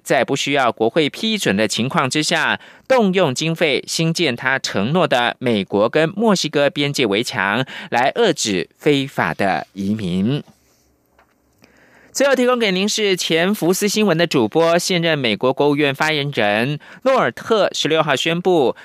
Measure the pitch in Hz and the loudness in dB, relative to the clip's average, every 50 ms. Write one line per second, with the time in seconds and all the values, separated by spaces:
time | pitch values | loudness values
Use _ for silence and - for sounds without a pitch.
0 | - - 160 135 117 - 135 139 - 139 139 143 131 120 117 - 110 113 - 170 | -2 0 0 0 0 0 -2 -4 -2 -2 0 0 0 0 0 0 -2 0 0 0
1 | 156 139 - - - 220 220 202 - - 101 98 110 104 - - 110 135 139 175 | -2 -2 -2 -4 -4 -4 -4 -2 -2 -2 0 0 0 0 -2 -2 -4 -2 -2 -2
2 | 143 127 - 151 151 - 170 160 147 123 107 95 - - - - _ - 262 254 | -2 0 -2 -2 -2 0 -2 0 0 0 -2 -4 -6 -10 -20 -10 _ 0 2 2
3 | 226 190 180 190 185 147 123 - 156 160 165 - 185 156 131 107 - - - - | 2 2 2 2 2 0 0 -2 -4 -4 -2 0 0 0 0 0 -2 -4 -4 -2
4 | 165 165 165 - 175 147 120 117 - 127 135 135 - - - 107 95 120 151 185 | -2 -2 0 0 -2 -2 -2 -2 -2 -2 -2 -2 -2 -4 -4 -2 -2 0 0 2
5 | 170 143 143 123 120 117 - - 131 123 117 104 95 - - 101 104 117 - 151 | 2 2 2 0 0 0 -2 -2 -2 -2 0 0 -2 -2 0 0 0 2 2 0
6 | 160 160 - 202 226 226 196 170 - 151 - 151 143 139 - - 143 143 139 - | 0 0 -2 -2 0 0 2 0 0 -2 0 0 0 0 0 -2 -4 -2 0 0
7 | 135 107 98 104 123 - - 113 95 98 104 117 131 - - - - - - 120 | 0 2 2 0 -2 -2 -2 -2 0 0 0 0 -2 -4 -8 -14 -10 -4 -2 0
8 | 123 143 - 208 240 208 151 - - 113 98 90 80 - _ _ - 160 147 139 | 0 0 0 2 2 0 0 0 -2 -2 -2 -2 -2 -6 _ _ 0 0 0 0
9 | 135 135 - - 117 87 78 - 107 98 87 76 - - - 95 98 98 107 107 | 0 -4 -4 -4 -2 -2 -2 -2 0 0 0 -2 -4 -8 -10 -6 -4 -4 -4 -4
10 | 104 87 87 92 95 113 139 143 - _ - _ _ _ _ _ _ _ _ _ | -4 -4 -2 -2 0 -2 -2 -4 -6 _ -18 _ _ _ _ _ _ _ _ _
11 | _ _ _ _ _ _ _ _ _ _ _ _ _ _ _ _ _ _ _ _ | _ _ _ _ _ _ _ _ _ _ _ _ _ _ _ _ _ _ _ _
12 | _ _ - - 262 277 269 254 247 240 254 247 226 202 185 185 196 208 - - | _ _ -2 0 2 2 2 2 2 2 2 2 0 0 0 0 0 -2 -2 0
13 | 214 202 190 175 - - 165 160 170 190 214 - - 165 190 - 202 208 - 214 | 0 0 0 0 -2 0 0 2 2 2 0 0 0 0 0 2 0 0 0 2
14 | 214 202 160 160 170 165 - 147 113 107 - 160 165 165 170 175 - - 190 175 | 2 2 2 2 0 0 2 2 2 2 2 2 2 4 2 0 0 0 -2 0
15 | 165 170 160 147 131 117 104 95 - 127 131 - 143 147 147 143 147 139 135 - | 0 0 0 0 0 0 0 0 0 0 2 2 2 2 2 2 2 0 0 0
16 | 156 156 156 147 139 143 143 - 110 104 104 107 117 135 151 147 - - - - | 0 0 0 -2 -2 -4 -2 0 2 2 2 2 0 0 -2 -6 -8 -14 -12 -4
17 | - 254 269 240 175 127 113 - - - 226 214 180 - - - - 147 156 160 | 0 2 2 2 2 0 -2 -4 -4 -2 0 2 2 0 0 -2 -2 0 0 0
18 | 156 156 139 127 - 165 165 175 180 190 180 175 135 110 - - - | 2 2 0 0 0 -2 -2 -2 0 2 2 4 4 2 0 -4 -8